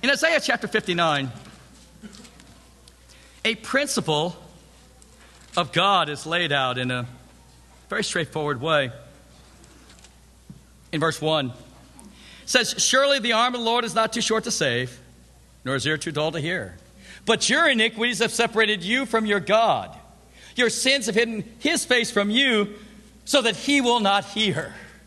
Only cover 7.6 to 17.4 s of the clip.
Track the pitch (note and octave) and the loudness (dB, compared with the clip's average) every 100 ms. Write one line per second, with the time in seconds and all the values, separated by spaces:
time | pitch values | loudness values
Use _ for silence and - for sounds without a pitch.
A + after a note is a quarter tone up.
7.6 | - - - G#3 G#3 F3 D3+ D#3+ D3+ C3 | -20 -20 -8 -4 -2 -4 -4 -4 -4 -4
8.6 | D3+ D3+ C3 A#2+ - - - - - - | 0 0 0 -6 -20 -20 -20 -20 -20 -20
9.6 | - - - - - - - _ _ - | -20 -20 -20 -20 -20 -20 -20 _ _ -20
10.6 | - - - D#3+ D#3+ D3+ D#3 D#3 C3 A#2+ | -20 -20 -8 -2 -2 0 -2 0 -2 -10
11.6 | - - - - - - - - - B3+ | -20 -20 -20 -20 -20 -20 -20 -20 -2 0
12.6 | A#3 - - C4 C#4 C#4 A#3 A3+ B3 A#3+ | 0 -2 2 2 4 2 2 2 2 0
13.6 | A3+ A#3 A#3 F3 A3 A#3 - A3 A#3 - | 0 0 0 0 0 0 0 -2 -2 -2
14.6 | D3 A#2+ B2+ - - - - - - - | 0 0 -4 -10 -20 -20 -20 -20 -20 -12
15.6 | B2+ C3+ C3+ D#3 - D3 D#3 D#3 D3 F3+ | -4 -2 -2 -2 -4 -4 -4 -4 -6 -6
16.6 | F#2+ F2 - - - - - A3+ | -8 -14 -20 -20 -20 -12 -2 0